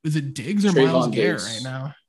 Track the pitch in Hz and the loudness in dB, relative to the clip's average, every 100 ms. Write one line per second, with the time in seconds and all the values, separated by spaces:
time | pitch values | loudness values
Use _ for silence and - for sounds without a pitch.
0 | 160 151 139 - 127 202 202 156 135 127 | -2 -2 -4 -8 -4 0 2 4 4 4
1 | 120 110 104 107 113 113 127 131 139 - | 0 0 0 -2 -6 -8 -8 -8 -10 -12